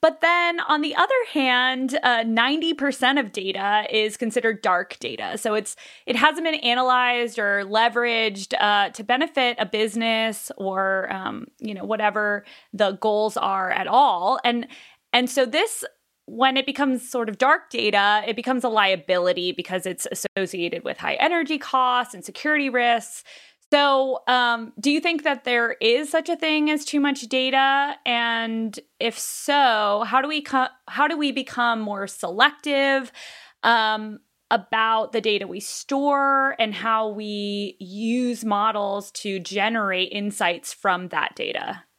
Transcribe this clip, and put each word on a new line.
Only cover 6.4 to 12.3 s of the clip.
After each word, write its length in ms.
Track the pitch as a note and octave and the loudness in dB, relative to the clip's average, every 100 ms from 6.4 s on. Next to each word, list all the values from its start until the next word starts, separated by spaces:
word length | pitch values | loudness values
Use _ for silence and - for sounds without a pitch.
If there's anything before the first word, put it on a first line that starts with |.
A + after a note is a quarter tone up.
| E4 | -2
been 100 | D#4 | 0
analyzed 840 | B3 B3 B3+ B3+ B3 B3 A#3+ A#3 | 0 2 4 4 2 0 -2 -2
or 240 | G#3 G3+ G3 | 0 0 0
leveraged, 880 | G#3+ A#3 A3+ A#3+ A#3 A3+ G3 G3 - | 2 2 2 0 2 0 -2 -6 0
uh, 300 | G#3 G#3 G3+ | 2 4 2
to 120 | - | -4
benefit 540 | G#3 B3+ C#4 - B3 A#3 | -2 0 0 0 0 0
a 60 | G#3+ | -4
business 840 | A3 A3 G#3+ A3+ A3 A3+ G#3+ - - | 0 -2 0 0 0 -2 -4 -12 -8
or, 540 | F#3+ F#3+ F#3+ F#3+ F#3+ | -4 -2 0 0 -2
um, 340 | F#3+ F#3+ G#3 - _ | -6 -6 -8 -12 _
you 140 | A3 G3+ | -10 -8
know, 80 | |
whatever 600 | G3 A3 G#3 G#3 G#3 | -4 0 0 2 0